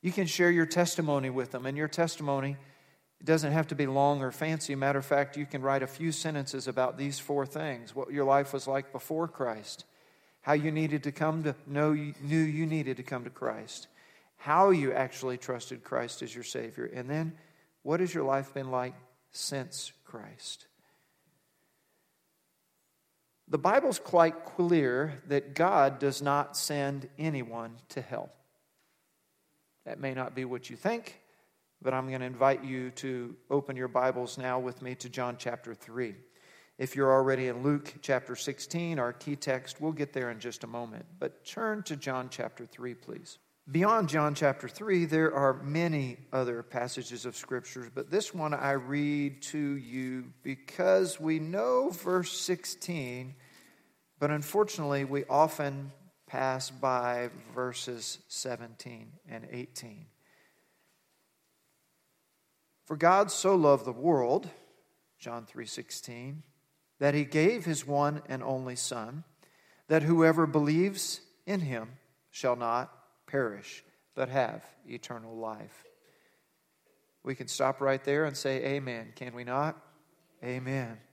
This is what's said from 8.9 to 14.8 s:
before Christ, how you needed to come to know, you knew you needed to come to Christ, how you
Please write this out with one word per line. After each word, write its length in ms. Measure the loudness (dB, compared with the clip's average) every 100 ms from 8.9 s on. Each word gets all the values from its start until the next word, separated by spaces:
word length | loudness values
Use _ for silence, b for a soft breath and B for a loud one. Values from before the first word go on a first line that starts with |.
before 360 | -12 -6 -2 -2
Christ, 560 | -2 -4 -4 -10 -16 -18 b b b b b
how 100 | 2
you 180 | 2 2
needed 340 | 0 0 0
to 80 | -2
come 320 | 0 0 2
to 100 | -2 -4 -6
know, 260 | 2 2
you 200 | 2 -2 -8
knew 200 | 0 2
you 260 | 2 2 0
needed 320 | 0 -2 -6
to 40 |
come 220 | -6 -6
to 60 | -6
Christ, 560 | -4 -4 -4 -10 -14 -16 b b b b _
how 340 | 2 6 8
you 220 | 6